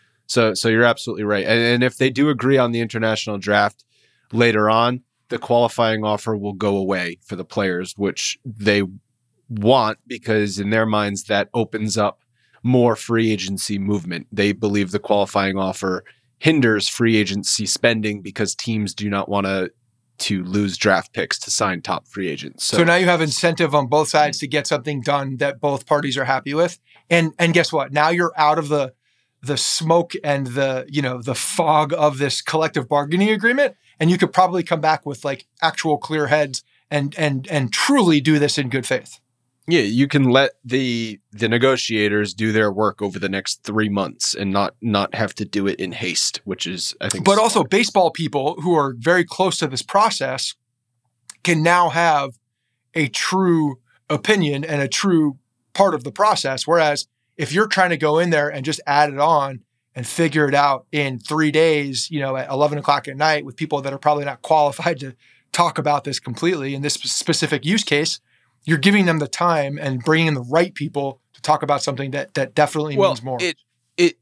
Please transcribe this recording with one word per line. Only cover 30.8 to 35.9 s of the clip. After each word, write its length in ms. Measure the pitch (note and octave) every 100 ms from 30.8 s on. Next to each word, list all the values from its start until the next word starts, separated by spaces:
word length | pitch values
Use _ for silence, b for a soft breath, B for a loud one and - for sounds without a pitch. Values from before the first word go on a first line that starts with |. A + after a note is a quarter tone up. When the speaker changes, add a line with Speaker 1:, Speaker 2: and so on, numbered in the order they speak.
| B2+
Speaker 2:
you 140 | D3
know, 200 | C3 B2+
the 140 | A#2+ A#2+
fog 560 | - - D#3+ D#3 D3+
of 260 | E3 D3+ C3+
this 220 | C#3 -
collective 480 | - D#3 D#3 D#3 A#2+
bargaining 400 | C#3+ C#3+ F3 G#3
agreement. 480 | G#3+ A3+ C4 C#4+ b b b
And 100 | E3
you 80 | F#3
could 140 | -
probably 320 | - F3+ F3+
come 160 | E3+ E3
back 260 | D#3 D#3 C#3+
with, 180 | C3
like, 220 | C#3+ C3+ - _
actual 380 | E3 - D#3+